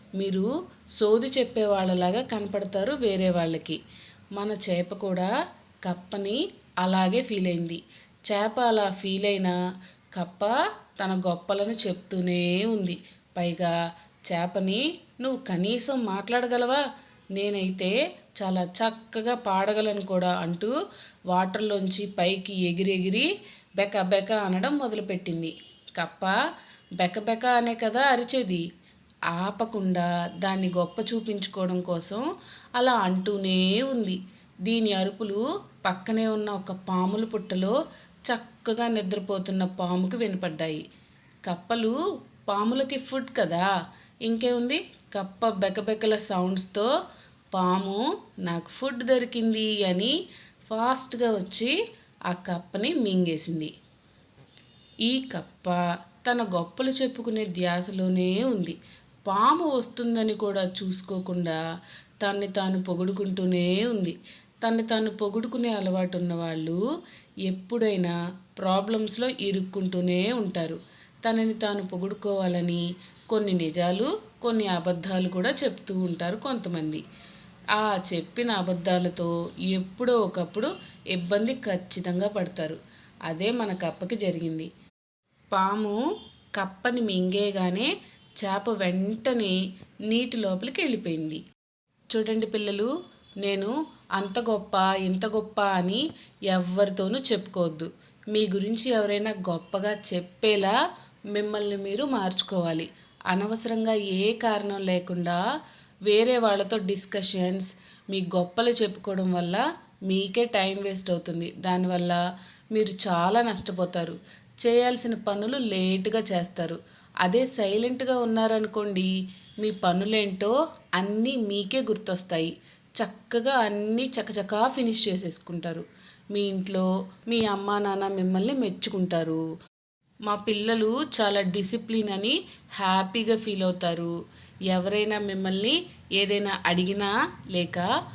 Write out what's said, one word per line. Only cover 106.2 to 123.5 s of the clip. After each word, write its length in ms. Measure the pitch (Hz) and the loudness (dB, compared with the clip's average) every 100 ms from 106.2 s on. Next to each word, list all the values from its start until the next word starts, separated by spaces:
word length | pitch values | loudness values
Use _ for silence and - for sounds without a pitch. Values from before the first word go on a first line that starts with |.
| 233 247 | 6 6
వాళ్ళతో 400 | 220 202 196 220 | 4 4 0 -2
డిస్కషన్స్, 1000 | 185 196 - 208 185 190 180 190 185 - - - - | -2 -2 -4 -2 0 0 0 0 -4 -6 -14 -20 -6
మీ 120 | 190 | -4
గొప్పలు 480 | 180 185 180 - 240 | 0 0 0 2 2
చెప్పుకోవడం 640 | 240 208 190 - 190 185 | 4 2 0 -4 -2 0
వల్ల 400 | 180 175 196 277 330 - - | 0 0 0 0 -4 -12 -10
మీకే 420 | 190 190 196 208 240 | -2 0 0 0 2
టైమ్ 380 | 214 190 196 | 2 2 0
వేస్ట్ 280 | 202 185 185 | -4 -4 -2
అవుతుంది. 420 | 175 170 170 170 - | -2 -2 -6 -6 -4
దానివల్ల 800 | 185 180 185 180 175 175 180 190 - - - | 0 2 2 0 2 0 0 -4 -14 -20 -4
మీరు 380 | 220 214 185 208 | 0 0 0 0
చాలా 320 | 175 175 220 | 2 4 4
నష్టపోతారు. 800 | 233 190 - 185 180 180 165 175 - - - - 233 | 4 0 -4 -2 -2 -2 -4 -6 -14 -20 -12 0 4
చేయాల్సిన 480 | 233 247 247 247 220 | 6 6 2 -2 -4
పనులు 420 | 214 202 214 277 | -2 -2 -2 -2
లేటుగా 640 | 233 190 185 190 196 226 | 0 2 2 2 2 0
చేస్తారు. 840 | 214 185 180 - 165 165 - - - - | 0 0 -2 -4 -6 -6 -12 -20 -12 0
అదే 280 | 180 220 254 | 2 4 2
సైలెంట్గా 760 | - 196 208 240 254 262 254 | 2 2 2 0 0 0 2
ఉన్నారనుకోండి, 1080 | 233 226 220 220 214 214 208 190 190 190 185 - - - | 2 4 4 2 0 -2 -2 0 2 0 -2 -10 -16 -4
మీ 120 | 214 | -2
పనులేంటో 960 | 202 185 175 202 220 202 185 202 247 320 - - | 0 2 2 2 2 0 0 2 2 2 -4 0
అన్నీ 420 | 180 196 208 233 269 | 0 2 0 0 0
మీకే 460 | 208 202 196 262 | -2 -2 0 0
గుర్తొస్తాయి. 760 | 226 202 - 180 - 165 165 - - - _ - | 0 -2 -2 -4 -2 -2 -2 -6 -16 -20 _ -4
చక్కగా 500 | 196 - - 240 233 | -4 -6 -4 -2 2